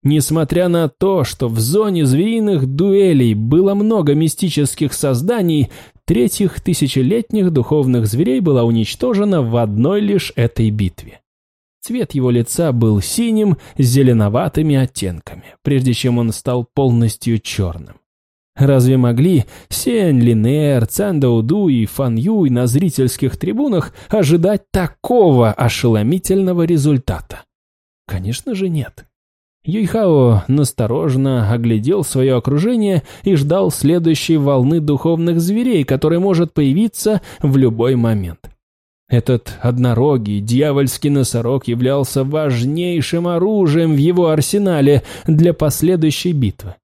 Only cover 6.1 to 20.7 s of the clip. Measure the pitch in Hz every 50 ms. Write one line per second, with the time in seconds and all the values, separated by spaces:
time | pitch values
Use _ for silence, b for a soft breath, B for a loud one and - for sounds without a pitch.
6.1 | 175 226 247 208 - - 202 170 - - - - 175 - 151 135 - 135 131 139
7.1 | 202 233 220 _ - 214 190 180 165 139 117 - 151 151 139 131 127 123 110 104
8.1 | 104 120 175 226 262 262 196 165 139 127 120 117 117 113 110 - - - - 254
9.1 | 233 196 208 208 190 160 127 113 113 120 117 107 101 104 117 151 196 208 208 202
10.1 | 202 185 - - - - 120 117 - - 113 110 104 107 104 90 - - - -
11.1 | - _ _ _ _ _ _ _ _ _ _ _ _ _ - - 226 254 208 -
12.1 | - 143 127 127 120 120 117 - - - 170 156 127 117 117 113 107 101 95 -
13.1 | - - 233 233 220 214 214 202 165 B B B B - 139 120 120 139 135 127
14.1 | 120 113 107 101 101 127 160 165 - - 156 156 147 135 131 127 _ - - 92
15.1 | 87 80 - - - 87 - - - _ _ - 139 135 127 131 117 - - 127
16.1 | 120 120 120 113 107 - - 135 123 123 120 _ _ - 139 131 120 117 117 110
17.1 | - - - 117 117 107 _ - - - 98 87 85 85 73 - - _ _ _
18.1 | _ _ _ _ _ _ _ _ _ - 135 139 139 131 123 127 131 131 123 120
19.1 | 120 117 147 180 185 143 - B B B B B - - - 262 240 226 196 170
20.1 | 143 127 117 120 117 110 107 120 139 151 151 147